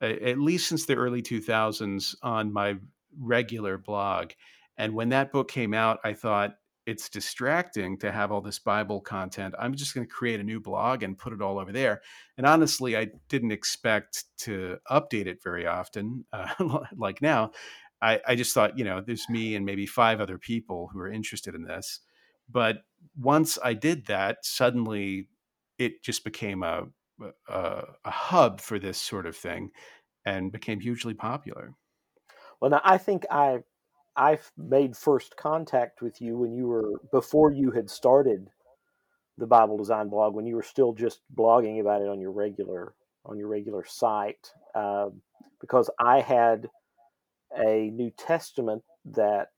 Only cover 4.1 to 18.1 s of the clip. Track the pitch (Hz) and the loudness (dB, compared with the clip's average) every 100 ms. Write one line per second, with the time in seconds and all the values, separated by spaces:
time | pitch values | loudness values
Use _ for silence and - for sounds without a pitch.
4.1 | 90 87 - _ _ _ - 110 110 117 | -2 -4 -12 _ _ _ -6 -4 -2 2
5.1 | 131 139 139 127 131 110 110 113 113 110 | 2 2 -2 -2 -2 -2 2 2 0 -4
6.1 | 104 113 101 104 - _ _ - 107 - | -4 0 0 0 -4 _ _ -10 -10 -10
7.1 | 104 - - 123 165 180 107 92 95 104 | -10 -10 -4 -2 0 -2 -6 -6 -6 -6
8.1 | 104 101 101 101 - 113 104 104 101 - | -4 -2 -4 -6 -6 -2 0 -2 -6 -6
9.1 | 98 95 - 95 82 120 139 139 127 113 | -8 -8 -8 -10 -6 -6 -4 -6 -8 -10
10.1 | - 120 110 104 110 104 98 113 127 98 | -6 -4 -4 -6 -8 -6 -2 -2 -2 -4
11.1 | 95 120 107 98 98 95 113 131 104 - | -8 -12 -8 -6 -6 -6 -2 0 0 -6
12.1 | - - - 139 160 156 - 127 110 110 | -20 -18 2 6 6 6 2 0 0 -2
13.1 | - _ 139 117 104 - - 117 107 - | -6 _ -2 -2 -2 -4 -4 0 0 -2
14.1 | - - - 117 98 92 - - 139 156 | -12 -14 -14 -8 -6 -6 -8 0 0 0
15.1 | 110 95 90 92 87 85 87 90 107 107 | -4 -4 -6 -6 -4 -2 -4 -6 -8 -8
16.1 | 127 - 104 92 - 170 147 123 - 101 | -8 -10 -10 -8 -4 -2 -2 -4 -6 -6
17.1 | 95 147 131 110 - - - - _ 113 | -2 2 2 0 -4 -18 -20 -20 _ 2